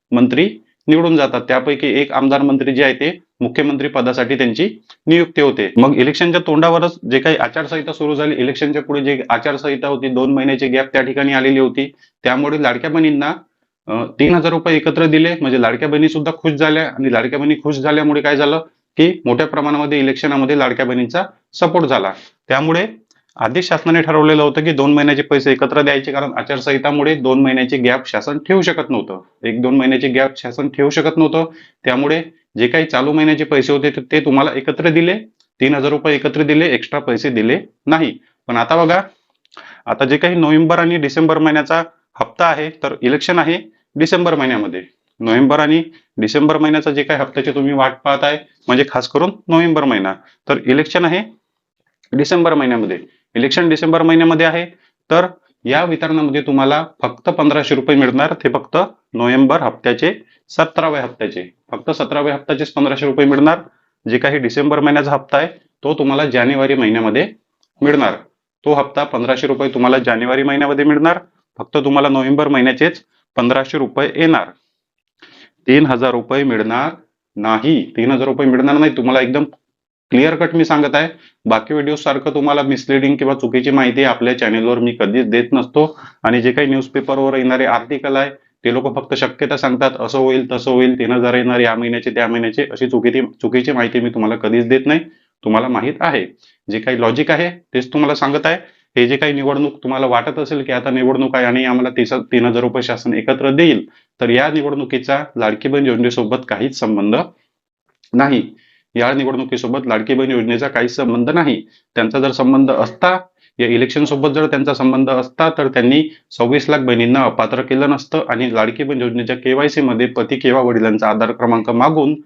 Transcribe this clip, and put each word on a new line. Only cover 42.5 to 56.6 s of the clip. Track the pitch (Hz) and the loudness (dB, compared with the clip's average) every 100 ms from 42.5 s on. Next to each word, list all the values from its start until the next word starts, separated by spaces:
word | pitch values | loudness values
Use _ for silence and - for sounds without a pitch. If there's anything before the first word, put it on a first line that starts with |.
| 147 156 | 0 -6
तर | 156 139 - | -6 -8 -2
इलेक्शन | 123 143 - 175 | 0 0 0 0
आहे | 151 170 - _ _ 143 | 2 -2 -6 _ _ -2
डिसेंबर | 156 180 175 | 0 2 0
महिन्यामध्ये. | 151 131 113 101 90 92 _ _ - | 0 0 -2 -4 -8 -14 _ _ -6
नोव्हेंबर | 113 120 135 147 | 0 2 4 4
आणि | 151 160 165 - _ - | 2 2 0 -12 _ -4
डिसेंबर | 107 147 151 156 | -2 2 2 2
महिन्याचा | 156 151 151 | 2 0 0
जे | 143 | -2
काही | 135 147 | -2 -2
हप्त्याची | 139 139 139 | -4 -4 -4
तुम्ही | 139 139 | -2 -2
वाट | 139 131 131 | 0 0 0
पाहत | 143 139 | -2 0
आहे, | 147 151 - _ - | -2 -4 -10 _ -2
म्हणजे | 127 - | 0 0
खास | 127 120 | -2 -2
करून | 143 180 196 - | -2 -2 -4 0
नोव्हेंबर | 165 170 156 | 2 4 2
महिना, | 139 107 95 95 _ _ - | 2 0 -2 -6 _ _ -4
तर | 139 127 | -2 2
इलेक्शन | 139 156 180 | 0 2 0
आहे | 170 180 220 _ _ _ _ _ _ _ - | 0 -2 -6 _ _ _ _ _ _ _ -6
डिसेंबर | 131 143 180 165 | -2 0 2 2
महिन्यामध्ये. | 151 127 117 98 87 - _ _ | 2 2 0 -2 -6 -12 _ _
इलेक्शन | 117 135 160 170 | -2 0 2 0
डिसेंबर | 156 160 165 | 2 2 2
महिन्यामध्ये | 165 165 165 160 165 | 4 4 4 4 2
आहे, | 165 175 _ _ _ - | 0 -6 _ _ _ -2
तर | 165 180 - _ _ | 0 0 -6 _ _
या | 120 143 | -2 0
वितरणामध्ये | 175 160 160 160 147 139 | 0 -2 -2 0 0 -2
तुम्हाला | 143 135 | 0 0